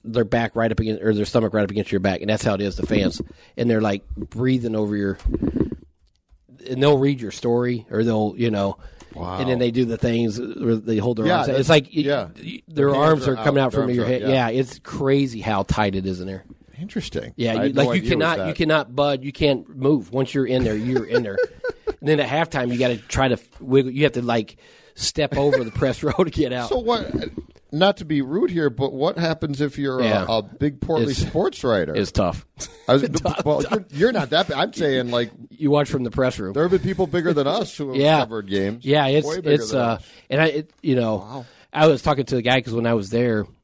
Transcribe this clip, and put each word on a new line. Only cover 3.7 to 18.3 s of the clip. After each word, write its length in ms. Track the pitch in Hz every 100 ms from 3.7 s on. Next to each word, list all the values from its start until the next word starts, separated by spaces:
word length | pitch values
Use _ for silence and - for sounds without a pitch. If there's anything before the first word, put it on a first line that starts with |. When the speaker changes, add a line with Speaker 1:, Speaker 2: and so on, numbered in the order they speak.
Speaker 1:
they're, 100 | 110
like, 220 | 110 101 -
breathing 600 | - - 110 127 131 117 110
over 200 | 104 104
your, 220 | 101 95 - - - - - - - _ _ _ _ _ _ 123 -
and 140 | 127
they'll 160 | 143 143
read 220 | 139 135
your 100 | 107
story, 560 | - 120 120 123 120 -
or 140 | 104
they'll, 300 | 113 110 107 -
you 140 | 117
know, 280 | 104 98 - - - -
Speaker 2:
Wow. 240 | - 90 92
Speaker 1:
and 80 | 127
then 100 | 123
they 120 | 123
do 120 | 117
the 120 | 120 113
things 420 | 123 117 117 104
where 380 | 127 - 117 113
they 220 | 113 110
hold 200 | 113 113
their 80 | 131
Speaker 2:
Yeah, 120 | 175
Speaker 1:
arms 100 | 139
out. 40 |
Speaker 2:
that's, 80 | 135
Speaker 1:
It's 80 | 135
like, 200 | 160 - 156
it, 60 |
Speaker 2:
yeah. 260 | 139 143 87 -
Speaker 1:
y-, 260 | 165 - -
their 180 | 151 139
Speaker 2:
Their 20 |
Speaker 1:
arms 300 | 135 151 156
Speaker 2:
hands 40 | 135
Speaker 1:
are 120 | 123
Speaker 2:
are 40 |
Speaker 1:
coming 160 | 113 139
Speaker 2:
up, 80 | 131
Speaker 1:
out 40 |
from 140 | 139 127
Speaker 2:
their 100 | 123
Speaker 1:
your 80 |
Speaker 2:
arms 60 | 113
are 20 |
Speaker 1:
head. 80 | 127
Speaker 2:
up, 60 | 120
yeah. 200 | 135 117
Speaker 1:
Yeah, 100 | 123
it's 180 | 127 -
crazy 600 | - - 139 139 135 117
how 240 | 113 101
tight 320 | 98 - 104 95
it 100 | 95
is 140 | 90
in 60 | 92
there. 160 | 95 - - _ -
Speaker 2:
Interesting. 560 | 190 220 - - - -
Speaker 1:
Yeah, 140 | 117
Speaker 2:
I 40 |
Speaker 1:
you, 60 | 110
Speaker 2:
had 140 | 107
no 80 | 139
Speaker 1:
like, 40 | 123
you 40 |
Speaker 2:
idea 80 | 120
it 40 |
was 60 | 117
Speaker 1:
cannot, 280 | 160 160